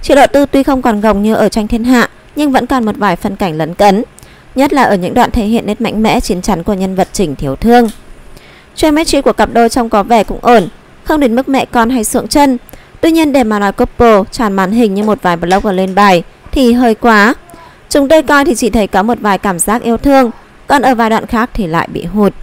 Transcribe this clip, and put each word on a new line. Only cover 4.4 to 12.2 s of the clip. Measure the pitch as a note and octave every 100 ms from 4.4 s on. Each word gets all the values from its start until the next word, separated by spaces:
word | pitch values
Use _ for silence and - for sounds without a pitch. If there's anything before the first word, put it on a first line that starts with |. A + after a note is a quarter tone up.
| - -
nhất | C#4
là | C#4+
ở | G#3+ G3
những | F3
đoạn | B3 A#3+
thể | B3 G#3
hiện | A#3 -
nét | G#3
mạnh | A3 G#3
mẽ, | A3 G#3
chín | - F#3+
chắn | F#3 F#3
của | E3+
nhân | G3 F#3+ F#3+
vật | F#3
Trình | - F3 C3+
Thiếu | C#3+ C3+
Thương. | A3 A#3+ A3+ - - - - - - - - -
Chemistry | D#4 D4 E4 C#4+
của | C4+
cặp | - G#3+
đôi | A#3 A#3
trông | C4+ A#3
có | G#3+
vẻ | G3 A3+
cũng | F#3+ -
ổn, | - A#3+ F#3 - - -
không | - D#4
đến | C#4 A3+
mức | C4+
mẹ | C4+ -
con | B3 A3+
hay | C4
sượng | G#3+ A#3+